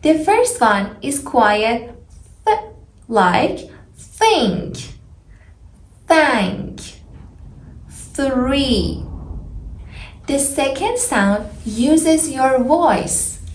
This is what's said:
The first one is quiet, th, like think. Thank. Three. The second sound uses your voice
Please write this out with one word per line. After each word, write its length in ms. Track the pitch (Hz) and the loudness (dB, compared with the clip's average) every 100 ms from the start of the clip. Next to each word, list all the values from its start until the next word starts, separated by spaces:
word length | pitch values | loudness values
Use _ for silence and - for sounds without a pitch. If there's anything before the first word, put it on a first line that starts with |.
The 180 | 302 320 | 2 2
first 360 | 311 440 494 - | 4 2 2 2
one 360 | 226 202 202 - | 2 2 -2 -6
is 180 | - 285 | -6 -6
quiet, 720 | - 254 214 208 220 240 - - - - - - - | 0 2 4 2 0 -2 -6 -18 -20 -20 -20 -6 -2
th, 120 | 415 - - - - - | -2 -2 -20 -20 -20 -2
like 600 | 220 180 175 349 - - - - | 2 2 2 0 -4 -12 -20 -20
think. 800 | - - - 440 370 226 175 - - - - - - - - - - - - - - - | -20 -20 0 2 2 0 -2 -8 -12 -14 -18 -20 -20 -20 -20 -20 -20 -20 -20 -20 -20 2
Thank. 760 | 320 294 240 185 - - - - - - - - - - - - - - | 4 4 2 -2 -4 -10 -12 -18 -20 -20 -20 -20 -20 -20 -20 -20 -20 -20
Three. 1120 | - - - 277 254 254 277 262 214 170 - - - - - - - - - - - - - - | -18 -12 -4 -2 0 0 0 2 0 0 -4 -10 -12 -12 -14 -12 -14 -14 -16 -16 -18 -18 -18 -4
The 120 | 277 | -2
second 600 | 277 - 269 - 427 494 | 0 0 -2 0 -2 0
sound 520 | - 233 196 208 214 - | 0 2 2 0 -4 -10
uses 680 | 233 220 254 311 320 320 311 | -8 0 4 4 6 2 2
your 320 | 262 262 262 | 0 2 2
voice 800 | 240 320 330 190 - - - - - | 2 4 4 2 -2 -4 -4 -8 -14